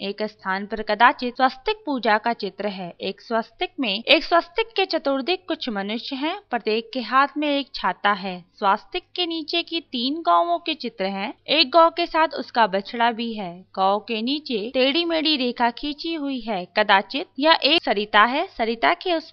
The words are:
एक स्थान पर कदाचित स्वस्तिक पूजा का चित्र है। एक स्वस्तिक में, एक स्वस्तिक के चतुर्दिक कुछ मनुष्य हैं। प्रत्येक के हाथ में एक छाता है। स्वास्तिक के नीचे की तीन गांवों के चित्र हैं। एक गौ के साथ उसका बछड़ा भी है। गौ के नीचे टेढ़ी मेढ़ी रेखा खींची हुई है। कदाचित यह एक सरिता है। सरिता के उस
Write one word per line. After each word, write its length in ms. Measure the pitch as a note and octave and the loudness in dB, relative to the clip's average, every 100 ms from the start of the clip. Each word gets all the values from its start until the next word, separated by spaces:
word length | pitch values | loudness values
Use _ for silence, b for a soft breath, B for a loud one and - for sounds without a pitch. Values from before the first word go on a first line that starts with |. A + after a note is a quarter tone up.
एक 220 | G3 G3+ | -8 -6
स्थान 440 | G#3+ - G3 F#3+ G3+ | -8 -6 -6 -6 -4
पर 160 | A3 | -6
कदाचित 540 | G#3+ G#3 B3 C#4+ B3 A#3+ | -4 4 4 4 -4 0
स्वस्तिक 460 | C4 - A4 G#4+ D4+ | 0 0 -6 -6 -6
पूजा 320 | C4 A3 G#3+ | -2 0 2
का 140 | A#3+ | 0
चित्र 340 | A#3 F#3+ F#3 G3+ | -4 -6 -6 -6
है। 240 | F#3+ F3 - | -6 -10 -8
एक 200 | G3 - | -8 -8
स्वस्तिक 520 | - A#3 A3 _ F4+ - | -4 -4 -4 _ -8 -4
में, 220 | A#3 G3 | -4 -4
एक 220 | - D#4 | 4 2
स्वस्तिक 420 | - E4+ - - A4+ - | 4 2 2 -4 -2 -2
के 80 | F#4+ | -2
चतुर्दिक 580 | E4 C#4 C4+ B3+ F#4 - | 0 0 -2 -2 -4 -4
कुछ 200 | D#4 B3+ | -6 -4
मनुष्य 480 | G3+ G3+ A3+ - C4 | -4 -4 -6 -6 -6
हैं। 220 | D4+ G4+ - | -6 -6 -6
प्रत्येक 400 | A#3+ G#3+ A3 - | -4 -2 -2 -2
के 60 | C4 | -8
हाथ 360 | G#3+ B3+ C#4 D4 | 0 2 2 0
में 120 | D4+ | -2
एक 220 | C#4 C4 | -2 -4
छाता 380 | - G3 - G3+ | -4 -4 0 0
है। 320 | G3+ G3 F3+ - _ | 0 -4 -10 -14 _
स्वास्तिक 460 | G3 G#3+ - F4+ - - | 0 0 -2 -10 -8 -6
के 100 | E4+ | -4
नीचे 360 | E4 D4+ E4+ | -4 -4 -4
की 180 | E4 E4 | -4 -8
तीन 380 | - B3 B3+ D#4+ | -6 -4 -4 -2
गांवों 380 | E4 E4+ E4+ E4+ | 2 2 2 -2
के 160 | E4 | -4
चित्र 300 | D#4 A#3 - F#3+ | -6 -8 -4 -4
हैं। 260 | G3 A3 - - | -4 -8 -10 0
एक 220 | D4 C4 | 2 4
गौ 180 | E4 E4 | 6 6
के 160 | E4 E4+ | 4 -2
साथ 320 | D#4+ D#4+ - | 2 0 -2
उसका 280 | B3 B3 G#3+ | -4 2 2
बछड़ा 440 | G3 - A#3 A#3 | 0 -4 0 0
भी 200 | A3+ A#3 | 0 -6
है। 180 | G#3+ F3+ F3 - | -6 -8 -12 -10
गौ 240 | - F#3+ G#3 | 0 2 2
के 220 | G#3 A3 | -2 -4
नीचे 480 | A#3 D4+ D#4 A3 A3+ | -2 -4 -4 -4 -2
टेढ़ी 300 | C4 C4 E4 | 2 2 2
मेढ़ी 320 | E4+ D#4+ D#4 D4 | 0 0 0 0
रेखा 340 | B3 A#3 A#3+ | 0 0 -2
खींची 440 | A#3+ D4 D4 E4 | -2 -8 -8 -8
हुई 260 | E4 C#4 C4 | -6 -6 -6
है। 240 | A3 F#3+ F3+ - | -6 -6 -2 0
कदाचित 520 | G#3+ G3 - C4+ F4+ - | 4 4 2 -6 -8 0
यह 200 | D#4 E4 | 4 4
एक 180 | C4+ E4 | 4 2
सरिता 420 | C#4 G3+ G#3 G#3 | 2 -2 4 4
है। 220 | A3+ C#4 F#4+ | 6 2 -4
सरिता 480 | - A3+ A#3 C#4 | -4 -4 0 0
के 200 | E4+ F#4 | 0 -2
उस 160 | E4 - | -4 -4